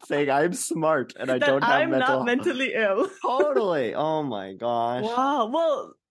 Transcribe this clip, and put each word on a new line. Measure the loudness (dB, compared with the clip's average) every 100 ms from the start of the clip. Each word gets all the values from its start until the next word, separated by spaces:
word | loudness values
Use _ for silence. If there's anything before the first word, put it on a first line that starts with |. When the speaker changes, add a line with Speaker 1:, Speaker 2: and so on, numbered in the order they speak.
| -4
Speaker 1:
saying | 0 2
I'm | 4 2
smart | 0 -4 0 2 2 0 -6
and | -2
I | 0
Speaker 2:
That | 2
Speaker 1:
don't | 2
have | 4 2
Speaker 2:
I'm | 4
Speaker 1:
mental | 2 2 2
Speaker 2:
not | 2
mentally | 0 0 -2 -2
ill. | 0 0 2 0 -2
<laughs> |
Speaker 1:
Totally. | -4 -2 0 0 0 0 0 -2
Oh | -2 -2
my | -4 -6 -8
gosh. | -8 -4 -2 -2 -2
Speaker 2:
Wow. | -4 -2 0 0 -2
Well, | 0 0 -2 -6 -16 _